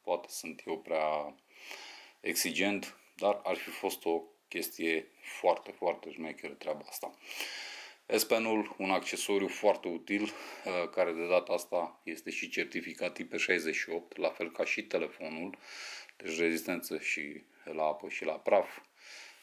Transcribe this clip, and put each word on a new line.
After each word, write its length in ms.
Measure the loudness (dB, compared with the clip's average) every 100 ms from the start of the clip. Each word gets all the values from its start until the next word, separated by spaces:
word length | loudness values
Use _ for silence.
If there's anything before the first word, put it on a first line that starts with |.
poate 260 | -2 -2 -2
sunt 320 | -10 -10 -10 -6
eu 140 | -6
prea 560 | -2 0 2 0 -2 -10 _ -20 -16 -14 -14 -16 -20 -8
exigent, 800 | -2 0 0 2 2 2 -4 -12 _ 0
dar 260 | 2 2
ar 120 | 0 -2
fi 140 | -4
fost 360 | -4 -4 -2 0
o 160 | 0 -2 -14 -10
chestie 600 | -6 -6 -2 0 0 -2 _
foarte, 500 | -14 0 4 4 0
foarte 400 | -4 -2 -2 -4
șmecheră 420 | -8 -8 -6 -10
treaba 320 | -8 -6 -6 -6
asta. 280 | -10 -10 -12 -12 -8 -8 -8 -10 -12 -14 -16 0
S 180 | 2
Pen-ul, 520 | 4 4 4 2 2 -2
un 140 | 2
accesoriu 560 | 2 2 -2 2 2 2
foarte 400 | 6 6 6 4
util, 360 | -4 0 2
uh, 640 | 2 -4 -10 -8 -2 0 2
care 220 | 4 4
de 160 | 4 4
data 260 | 4 6
asta 480 | 0 2 0 0 -4
este 260 | -8 -8 -6
și 200 | -6 -4
certificat 680 | -2 -2 -2 -6 -4 -4 -4
I 60 |
P 140 | -6 0
șaizeci 380 | 2 4 2 0
și 140 | -2
opt, 280 | -4 -6 -2
la 120 | -2
fel 220 | 0 -4
ca 140 | -2 0
și 180 | 0
telefonul, 720 | 0 -2 -2 -6 -10 -6 -8 -10 -14 -12 -12 -12 -16 -12
deci 200 | -6 2
rezistență 640 | 2 2 0 -4 -4 -4
și 440 | -2 -2 -4 -8 -14 _
la 200 | -6 2
apă 260 | 2 2 -4
și 160 | -4 -2
la 80 |
praf, 440 | -2 6 6 6 0 -16 _ -18 -16 -18 -20